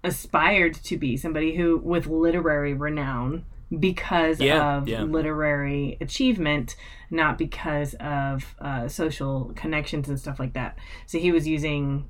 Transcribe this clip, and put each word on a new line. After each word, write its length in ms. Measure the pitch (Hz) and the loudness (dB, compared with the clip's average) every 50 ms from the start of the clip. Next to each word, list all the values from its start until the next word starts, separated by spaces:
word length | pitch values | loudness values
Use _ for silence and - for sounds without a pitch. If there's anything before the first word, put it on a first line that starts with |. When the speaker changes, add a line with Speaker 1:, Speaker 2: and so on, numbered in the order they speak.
| - | -2
Speaker 1:
aspired 680 | - - - - - - 151 160 175 208 196 175 165 160 | -2 -2 -4 -6 0 2 4 6 6 6 6 4 4 2
to 240 | - - - 180 | -2 -6 -6 -4
be, 180 | 147 147 131 117 | -2 0 0 0
somebody 400 | 131 - 165 156 151 156 160 160 | 0 -2 -2 -2 0 0 0 2
who 220 | 180 175 170 165 | 2 4 4 4
with 300 | 160 160 165 175 170 - | 4 2 2 0 2 2
literary 680 | 151 160 160 165 170 165 175 165 160 151 147 143 143 143 | 0 2 4 4 4 4 4 2 2 2 2 2 0 -2
renown 720 | 135 147 151 151 151 139 135 131 120 123 131 151 175 - - - - - - 170 156 | -2 -2 -2 -2 -2 -2 -2 -2 -2 -2 -2 -2 -4 -6 -12 -14 -16 -8 -6 -2 2
because 640 | 151 190 180 - - - 190 170 165 160 160 160 | 2 0 0 0 -4 0 2 4 4 4 2 4
Speaker 2:
Yeah, 360 | 139 135 151 156 147 147 143 | 4 4 6 6 4 4 2
Speaker 1:
of 100 | 143 139 | 0 0
Speaker 2:
yeah. 140 | 147 - - 160 | -2 -2 -2 -2
Speaker 1:
literary 960 | 156 156 160 156 156 156 151 151 147 147 143 143 139 143 143 143 139 - - | 0 0 0 0 0 0 0 2 2 2 0 0 -2 -2 -2 -2 -4 -4 -6
achievement, 760 | - - - - 269 254 233 190 160 151 147 147 120 - - - - - - - - - | -8 -6 -2 2 2 2 4 2 2 2 2 0 -2 -4 -10 -14 -16 -18 -18 -18 -12 -4
not 280 | 165 160 156 151 147 | 0 2 2 2 2
because 580 | - 165 160 - - - 165 151 147 147 143 - - | 0 -4 -4 -4 -6 -4 -2 -2 -2 -2 -4 -6 -8
of, 520 | 143 147 143 139 139 139 139 135 135 - - - | -6 -2 -2 0 0 0 -2 -4 -6 -10 -12 -10
uh, 300 | - 143 135 127 120 139 | -6 -4 -4 -4 -4 -4
social 640 | - - 170 156 143 - 139 135 135 131 123 - - | -2 -2 -2 -2 -2 -2 -2 -2 -2 -2 -4 -4 -8
connections 540 | - - 156 156 151 147 - - 151 139 139 | -6 -4 -2 -2 -2 -2 -2 -4 -4 -2 -2
and 100 | 143 135 | -4 -4
stuff 200 | - 147 135 - | -4 -6 -6 -4
like 140 | 131 123 - | -6 -4 -4
that. 240 | 131 120 - - - - - - - - | -4 -6 -6 -8 -12 -14 -14 -14 -14 -10
So 120 | - - 165 | -4 -2 2
he 120 | 170 180 | 4 4
was 160 | 170 165 151 | 4 4 4
using 580 | 156 156 147 147 156 147 143 143 139 139 143 143 | 2 0 0 0 -2 0 0 0 0 -2 -2 -4